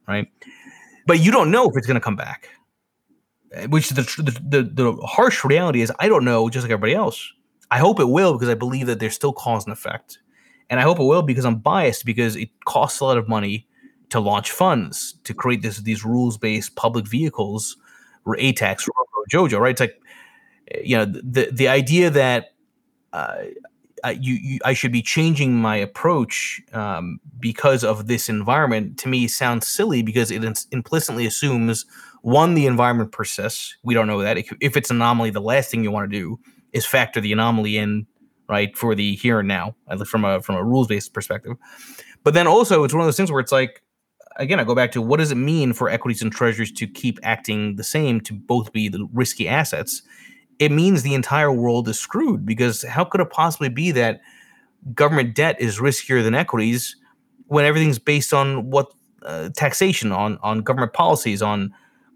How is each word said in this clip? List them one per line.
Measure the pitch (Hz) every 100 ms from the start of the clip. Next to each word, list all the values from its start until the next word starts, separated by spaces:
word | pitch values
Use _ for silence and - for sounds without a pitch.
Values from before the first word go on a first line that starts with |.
| -
right? | 104 - _ - - - - - _ -
But | 165
you | 175
don't | 247 160
know | 233 226
if | 131
it's | 113
gonna | 120
come | 113 98
back, | 57 - - _ _ _ _ _ _ _ _ _ _ -
uh, | 117
which | 156 -
the | 135
tr-, | - -
the, | 151
the, | 120 139 139
the | 117 139 120 - -
harsh | - 247 -
reality | - 156 180 120
is | 113 -
I | 196
don't | 175
know, | 123 117 113
just | 127
like | 120
everybody | 107 110
else. | 190 202 - - _ _ _ -
I | 123
hope | 180 202
it | 123
will | 156 185
because | 123 120
I |
believe | 110 123 135 123
that | 107
there's | 110
still | - 143
cause | - 127 110
and | 101
effect. | 110 - - - - _ _ _ _ -
And | 127
I |
hope | 147 170
it |
will | 131 135
because | 147 127
I'm | 127 113
biased | 143 190 143 -
because | 117 113 117 92
it | 113 _
costs | - - 147 -
a |
lot | 135 120
of | 107
money | 110 101 110 - _ - _ -
to | 113
launch | 101 104 -
funds, | - 185 131 85 - - -
to | -
create | - 127 117
this, | 110 104
these | 107 101
rules-based | 110 123 123 107 110 107 - -
public | 117 117 104
vehicles, | 120 156 - 101 107 - - _ _ _ _ -
r-, | -
atax, | 131 120 98 98 -
Robo, | - - 110 104 165 160
Jojo, | 104
right? | 127
It's | 123
like, | 120 - _ - - _ _ _ - -
you | - 117
know, |
the, | 104 - 127 127 -
the | 127 127
idea | 139 131 170 175
that, | 143 131 120 - _ _ _ _ _ _
uh, | 78 58 50 50 - - _ _ -
I, | 123
you, | 131 127
you, | 123 135 135
I | 131
should | 131 127
be | 120
changing | - 160 165 147 135
my | 120 110 107
approach, | 101 - 170 156 113 - - - -
um, | 113 104 85 87 71 - 120
because | 117 - 143 131
of | 110 107 107
this | 117 -
environment, | 107 104 143 143 110 104 135
to | 131
me, | 127 117
sounds | - 127 117 -
silly | - 214 127
because | 110 120 113
it | 110
ins-, | 113 107 -
implicitly | 127 - 160 156 120 113
assumes, | - 147 120 113 110 - - - _
one, | 117 143 170
the | 165 135
environment | 120 123 120 104
persists. | - 104 - 107 - - -
We | 120
don't | 113 107
know | 101
that. | 101 -
If, | - -
if | 143 143
it's | -
an | 120
anomaly, | 117 120 113
the | 101
last | 107 135 -
thing | 117
you | 104
wanna | 104 101
do | 104 85 120 _ _ _
is | 123 -
factor | 131 120 117
the | 104
anomaly | 107 117 113 107 107
in, | 104 104 104 _ _ _ -
right, | 104 104 -
for | 117 104
the | 104
here | 98 123 110
and | 98
now, | 95 101 - -
at | 95
least | 104
from | 110
a, | 101 92
from | - 92
a |
rules-based | 110 131 113 104 -
perspective. | 107 - 107 - 117 - - - - - -
But | 151
then | 165 170
also, | 214 233 165
it's | 143
one | 156
of | 160
those | 165
things | 180
where | 139
it's | 127
like, | 135 127 - _ _ _ _ _ -
again, | 139 190
I |
go | 110
back | 123 123
to | 123
what | 113 139
does | 151
it | 123
mean | 143 160 127
for | 113 110
equities | 113 123 107
and | 110
treasuries | - 117 110 107
to | - 113
keep | - 123 104
acting | 113 110 - 107 104 98
the |
same, | - 151 143 113
to | -
both | 104 - 120 107
be | 110 104
the | 101 101
risky | 117 123 - 92
assets? | 143 151 73 - - - - - - _ -
It | 147
means | 147 185 170
the | 135
entire | 135 - 147 147
world | 123 120 120 113
is | 110
screwed, | - 220 311 117
because | 98 113 123 110
how | 123 131
could | 180 -
it | -
possibly | - 165 156 139
be | 123 175
that | 127 113 - _ - _ _ _ _ 135
government | 113 147 151 120
debt | 113 160 -
is | 120 101
riskier | 139 131 - 127
than | 110
equities | 131 170 117 110 120 - - _ _ _ _ -
when | 147
everything's | 147 156 156 123
based | - 147 -
on | 143 139 135 123
what, | 139 139 _ _ _
uh, | - 80 80 -
taxation, | 143 - 190 - 110
on, | 95 107 -
on | 107 110
government | 110 127 120
policies, | - 170 156 117 101
on, | 104 104 98 - _ _ _